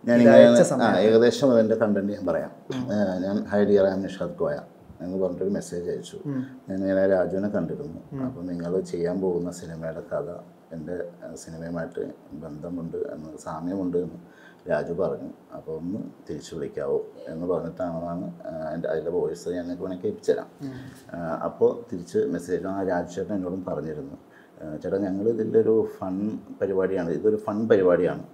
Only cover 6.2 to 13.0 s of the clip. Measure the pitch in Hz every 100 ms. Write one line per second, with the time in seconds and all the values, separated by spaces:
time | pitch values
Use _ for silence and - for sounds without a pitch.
6.2 | 147 131 127 - - 95 98 95 95 92
7.2 | 87 95 104 104 85 - - - - 139
8.2 | 127 120 87 87 85 92 87 87 85 92
9.2 | 92 87 87 85 82 80 80 78 - -
10.2 | 87 87 - - _ 82 78 90 87 -
11.2 | - 80 - 82 82 85 - - - -
12.2 | - - 160 147 - - - 110